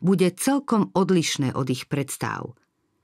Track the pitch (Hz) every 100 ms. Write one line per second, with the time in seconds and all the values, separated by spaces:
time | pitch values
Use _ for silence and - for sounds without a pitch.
0 | 175 190 180 180 - 277 - 220 - 185
1 | 196 185 - - 131 - 127 127 - 139
2 | 139 - 117 107 - - _ _ _ _